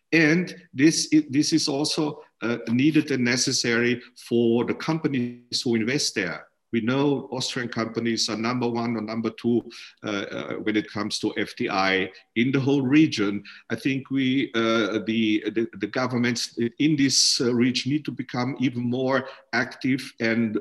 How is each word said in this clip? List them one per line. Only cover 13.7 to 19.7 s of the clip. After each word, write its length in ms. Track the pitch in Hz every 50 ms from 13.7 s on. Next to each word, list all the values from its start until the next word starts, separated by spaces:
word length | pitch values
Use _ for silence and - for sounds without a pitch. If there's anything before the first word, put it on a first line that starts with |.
I 60 | 113
think 340 | 113 - 139 135 139 - -
we, 400 | 135 135 135 127 127 139 135 - -
uh, 420 | 113 113 113 113 117 110 95 107 110 95
the, 380 | 110 110 113 110 107 107 107 - 104 104
the, 140 | 110 117 113 - 98
the 80 | 104
governments 720 | 101 - 131 127 120 127 120 120 120 120 - - - - - 120 117 - -
in 160 | 139 156 156
this, 440 | 135 139 135 123 - - - - -
uh, 140 | 139 120 123
region 380 | 117 120 131 120 - - 127
need 120 | 143 151 143
to 40 | -
become 460 | 123 - 127 - - 123 123 131 143 -
even 240 | 123 139 120 120
more 460 | 123 120 120 131 131 131 135 127 123 - - - - _
active 600 | - 120 131 120